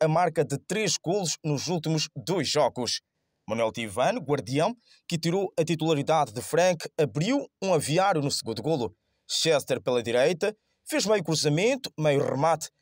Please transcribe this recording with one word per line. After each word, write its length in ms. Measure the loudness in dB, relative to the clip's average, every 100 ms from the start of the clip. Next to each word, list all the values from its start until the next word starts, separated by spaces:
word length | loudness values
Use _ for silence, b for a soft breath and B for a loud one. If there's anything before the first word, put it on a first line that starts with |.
à 80 | 0
marca 340 | 2 2 0
de 140 | -2 -2
três 400 | -6 -4 -2 -4
golos 400 | -2 -2 -2 -4
nos 240 | -4 -4 -2
últimos 400 | -4 -2 -2 -4 -8
dois 320 | -4 -2 0
jogos. 540 | 2 0 0 -6 -6 _ _ _ _ -8
Manuel 240 | -2 -2
Tivano, 500 | -2 -6 0 0 0
guardião, 520 | -2 -2 0 0 0 -2 b b b
que 120 | -4
tirou 340 | 0 0 -2
a 80 | -2
titularidade 720 | -2 0 0 0 2 2 0
de 80 | -4
Frank, 480 | -2 2 4 2 -2 -2
abriu 480 | 0 0 0 0 -2 -4
um 140 | 0
aviário 480 | 2 2 2 4 2
no 80 | 0
segundo 320 | -2 -4 -4
golo. 340 | -2 -2 -2 -6 _ _ -6
Chester, 480 | -2 2 2 0 -4
pela 240 | 0 0
direita, 540 | 2 2 2 2 -2 -4 _ _ -6
fez 160 | -2
meio 180 | 0 0
cruzamento, 680 | 0 0 0 2 2 0 -4 -2
meio 260 | 0 2
remate 460 | 0 0 0 0 -4 _